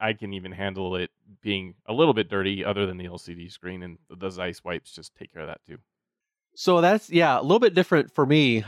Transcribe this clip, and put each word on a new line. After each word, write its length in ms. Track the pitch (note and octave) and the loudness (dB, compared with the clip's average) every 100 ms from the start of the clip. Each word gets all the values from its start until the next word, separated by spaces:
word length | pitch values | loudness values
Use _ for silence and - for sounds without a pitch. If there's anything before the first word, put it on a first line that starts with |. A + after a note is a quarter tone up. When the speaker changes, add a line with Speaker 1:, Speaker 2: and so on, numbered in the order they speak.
Speaker 1:
I 120 | A2 | -4
can 200 | G#2+ G2+ | -4 -8
even 180 | G2 F#2 | -10 -12
handle 440 | F#2 G2 F#2+ F#2 F2+ | -8 -8 -6 -6 -4
it 160 | F2+ - _ G2+ | -6 -10 _ _
being 340 | G#2+ G2 F#2 - - | -6 -4 -6 -14 -8
a 80 | |
little 200 | A#2 D#3+ | 2 2
bit 140 | A2+ F#2 | 2 0
dirty 380 | G2+ F#2+ G2 F#2+ | -2 -2 -2 -4
other 200 | G2+ G2 | -2 -4
than 100 | F2+ | -4
the 80 | F2+ | -12
L 140 | F2 | -14
C 160 | - E2+ | -14 -16
D 120 | E2+ | -16
screen, 360 | - F2+ F#2 | -14 -14 -12
and 160 | F2+ E2 _ | -14 -18 _
the 220 | F2+ F#2+ | -10 -10
Zeiss 320 | F#2 F2+ E2+ | -6 -8 -8
wipes 280 | F#2 E2+ - | -8 -10 -10
just 220 | - D#2+ _ | -20 -20 _
take 160 | - | -20
care 120 | - | -14
of 40 | D#2 | -14
that 140 | - _ | -14 _
too. 100 | D#2+ _ _ _ _ _ _ _ - | -20 _ _ _ _ _ _ _ -4
Speaker 2:
So 260 | - F3 | 2 4
that's, 280 | E3+ G#3+ - | 4 2 2
yeah, 300 | E3+ D#3+ B2+ | 2 4 2
a 20 | |
little 160 | C#3 G#3+ | 2 4
bit 160 | A#3 | 4
different 400 | E3+ F3+ E3 - | 4 4 2 2
for 140 | - C3+ | 0 4
me. 360 | D#3 C#3 A2+ | 6 4 2